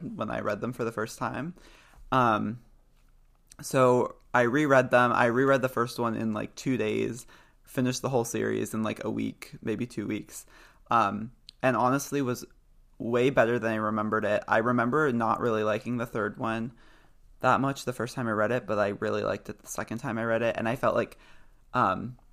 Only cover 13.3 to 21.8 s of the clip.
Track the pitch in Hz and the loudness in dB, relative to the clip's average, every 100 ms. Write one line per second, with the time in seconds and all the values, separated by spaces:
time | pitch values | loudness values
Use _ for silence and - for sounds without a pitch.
13.3 | 131 117 120 113 110 107 110 107 107 104 | 4 4 4 0 0 -2 -2 0 0 2
14.3 | 104 - 107 117 123 120 143 151 117 113 | 0 2 2 2 2 2 2 2 0 0
15.3 | 104 120 110 107 110 113 120 117 120 104 | 0 0 0 0 -2 -4 -6 -6 -4 -4
16.3 | - 117 113 117 - - - - - - | -4 -6 -4 -6 -12 -20 -20 -20 -20 -20
17.3 | - 127 117 135 139 - 123 123 - 117 | -2 2 2 0 -4 -8 -6 -6 -4 -2
18.3 | 107 107 123 104 104 101 104 107 107 104 | 0 0 0 -2 0 0 -2 -4 -2 -2
19.3 | 101 - - - - 110 113 139 113 113 | -4 -8 -16 -12 -10 -8 -8 -6 -4 -2
20.3 | 113 117 - 113 123 117 - 110 - - | 0 0 -2 -2 0 0 0 -2 -8 -20
21.3 | - - _ - 127 | -20 -20 _ -6 0